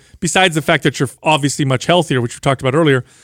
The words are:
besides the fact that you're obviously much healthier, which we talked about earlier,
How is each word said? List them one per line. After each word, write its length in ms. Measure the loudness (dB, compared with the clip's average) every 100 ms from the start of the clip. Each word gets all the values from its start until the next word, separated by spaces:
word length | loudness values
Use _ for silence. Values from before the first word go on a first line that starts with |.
| _ -8
besides 360 | -2 2 2 0
the 60 |
fact 180 | 0 0
that 160 | 0 -2
you're 100 | -6 -4
obviously 440 | -2 0 0 -2 -2
much 200 | -2 2
healthier, 360 | 0 2 -2
which 140 | -4 -4
we 40 |
talked 220 | -2 -2
about 120 | 0
earlier, 300 | 2 2 2 -2 _